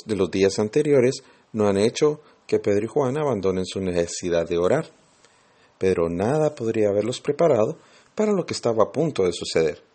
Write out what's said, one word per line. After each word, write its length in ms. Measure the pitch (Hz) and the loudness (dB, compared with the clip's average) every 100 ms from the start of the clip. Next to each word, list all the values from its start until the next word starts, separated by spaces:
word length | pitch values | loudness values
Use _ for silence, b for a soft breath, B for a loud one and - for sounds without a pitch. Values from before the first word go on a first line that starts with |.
de 100 | - | -4
los 160 | 98 87 | -2 0
días 260 | 95 95 107 | 2 2 2
anteriores 640 | 107 147 151 139 123 135 b b b | 0 0 2 4 2 0 b b b
no 160 | 110 104 | 0 2
han 100 | 98 | 2
hecho 440 | 113 - 151 151 b b - | 0 2 0 -2 b b -2
que 100 | 104 | -2
Pedro 280 | 107 101 | 2 0
y 20 | 110 | 0
Juan 300 | 147 127 151 | -2 -2 -2
abandonen 480 | 143 104 95 92 | -2 0 0 -2
su 160 | 90 98 | -4 -4
necesidad 680 | 92 87 85 - 87 85 85 | -2 0 -2 -4 -2 -2 0
de 100 | 85 | 0
orar. 320 | 92 143 - _ _ b b b b b b b | 2 0 -4 _ _ b b b b b b b
Pero 320 | 92 87 82 | 0 0 0
nada 460 | 85 110 156 151 | -2 0 0 -2
podría 340 | 147 113 110 104 | -2 -4 0 0
haberlos 320 | 101 110 - | 0 -2 -4
preparado 560 | - 143 165 113 113 - b b b | -4 0 2 2 0 -4 b b b
para 200 | - 214 | -4 -2
lo 120 | 196 | -2
que 80 | - | -4
estaba 300 | - 123 110 | -4 0 2
a 80 | 98 | 0
punto 320 | 135 160 - | 0 -2 0
de 80 | 90 | 0
suceder, 500 | - - 87 78 - _ | -2 -2 0 0 -2 _